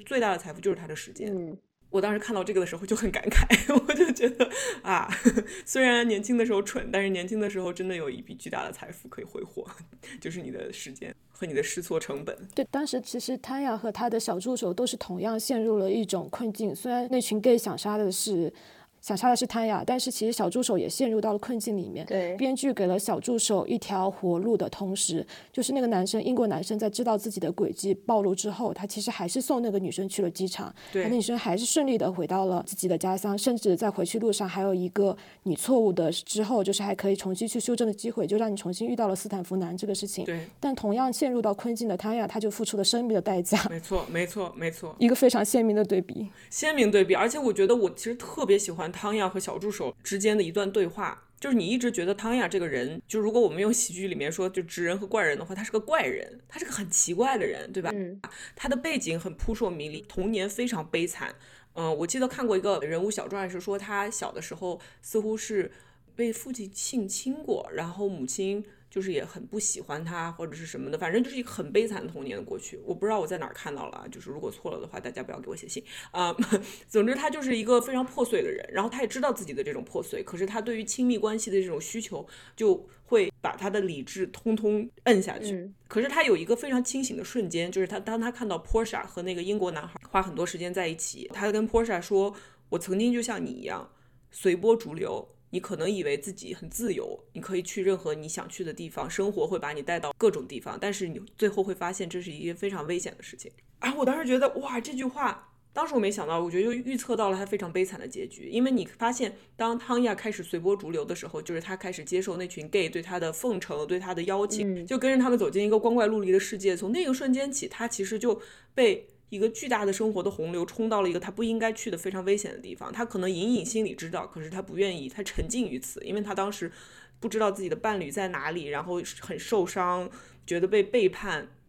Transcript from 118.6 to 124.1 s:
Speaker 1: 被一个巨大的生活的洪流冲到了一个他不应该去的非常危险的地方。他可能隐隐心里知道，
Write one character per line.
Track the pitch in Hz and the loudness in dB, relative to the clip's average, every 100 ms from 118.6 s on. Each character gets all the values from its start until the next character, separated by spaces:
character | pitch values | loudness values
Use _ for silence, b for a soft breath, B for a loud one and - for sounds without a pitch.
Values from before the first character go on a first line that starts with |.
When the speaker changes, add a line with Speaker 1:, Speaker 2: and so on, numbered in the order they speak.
| B | B
Speaker 1:
被 | - 240 185 - _ _ | 4 4 4 -2 _ _
一 | 202 | 0
个 | 220 | 0
巨 | 220 294 | 0 -2
大 | 226 202 | 2 2
的 | |
生 | 196 220 | 2 2
活 | 202 | 2
的 | 180 | -2
洪 | 196 160 | -2 -4
流 | 175 175 | -2 -4
冲 | - 226 | -2 0
到 | 214 | 2
了 | 185 | 2
一 | |
个 | 175 | 0
他 | 190 | -4
不 | 196 | -2
应 | 226 226 | 0 2
该 | 226 | 0
去 | 220 - | -2 -4
的 | 196 | -4
非 | 190 | -4
常 | 190 185 | -2 2
危 | 202 | 2
险 | 208 | 0
的 | - | -10
地 | - - | -12 -12
方。 | - | -8
他 | - 233 | -6 -4
可 | 202 | 0
能 | 185 | 0
隐 | 175 208 | 0 2
隐 | 240 | 2
心 | 165 220 214 | 0 -2 -2
里 | |
知 | - | -4
道， | 165 | -6